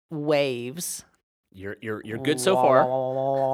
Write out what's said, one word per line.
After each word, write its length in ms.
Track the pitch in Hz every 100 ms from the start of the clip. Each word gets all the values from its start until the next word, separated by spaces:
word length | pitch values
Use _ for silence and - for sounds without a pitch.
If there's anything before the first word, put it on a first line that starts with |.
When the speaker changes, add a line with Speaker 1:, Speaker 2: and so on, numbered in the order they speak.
| _
Speaker 1:
waves. 920 | 160 147 147 143 123 123 165 - - - _ _ _ _ 92
Speaker 2:
You're, 220 | 98 -
you're, 180 | 113 107
you're 140 | 110 117
good 220 | 135 131
so 140 | 185 190
far. 280 | 131 131
Speaker 1:
Wah, 60 | 127
wah, 240 | 131 127
wah, 220 | 135 135 135
wah, 120 | 135